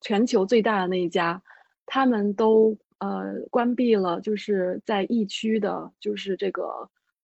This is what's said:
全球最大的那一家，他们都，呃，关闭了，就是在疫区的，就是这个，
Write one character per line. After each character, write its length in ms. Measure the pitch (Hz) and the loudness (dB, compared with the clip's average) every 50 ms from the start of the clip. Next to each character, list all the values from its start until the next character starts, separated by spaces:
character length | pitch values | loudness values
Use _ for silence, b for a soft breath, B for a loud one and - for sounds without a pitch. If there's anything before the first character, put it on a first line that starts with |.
| - | -6
全 240 | - 214 202 240 | -2 0 2 2
球 180 | 247 247 214 190 | 4 2 2 2
最 160 | 196 247 226 | 4 2 2
大 200 | 208 226 214 196 | 4 2 2 0
的 80 | 185 180 | 0 0
那 120 | 185 180 | 0 0
一 80 | 180 170 | -2 0
家， 320 | - 190 170 170 170 190 b b b b b b b b _ | 0 0 0 -2 -2 -6 b b b b b b b b _
他 180 | - - 269 269 | -6 -2 0 2
们 300 | 254 240 208 202 208 202 | 2 2 2 0 0 0
都， 420 | 196 226 220 220 220 220 220 214 - _ _ _ - | 2 4 4 6 6 6 4 2 -2 _ _ _ -10
呃， 380 | 196 196 196 190 190 196 202 - - - | -8 -6 -6 -6 -6 -8 -8 -10 -6 -2
关 220 | - 247 240 240 247 | -2 0 0 0 0
闭 180 | - 254 240 220 | 2 2 4 4
了， 260 | 202 190 180 170 185 | 4 2 0 -2 -2
就 140 | 196 214 214 | -2 -4 -4
是 480 | 202 - - 208 190 180 180 185 208 - | -4 -2 -2 -2 0 0 -2 -4 -6 -4
在 200 | - 214 196 190 | -2 -2 -2 0
疫 200 | - 240 233 214 | 0 0 0 -2
区 360 | 196 - - - 220 220 220 | -2 -4 -4 -2 0 0 0
的， 320 | 202 190 175 170 165 170 - _ | 0 -2 -4 -4 -8 -12 -14 _
就 160 | - 208 208 | -8 -6 -6
是 200 | 196 190 196 190 | -6 -6 -6 -6
这 140 | 180 202 190 | -4 -4 -4
个， 400 | - - - - - - - - _ _ _ _ _ _ | -4 -4 -6 -8 -8 -10 -12 -16 _ _ _ _ _ _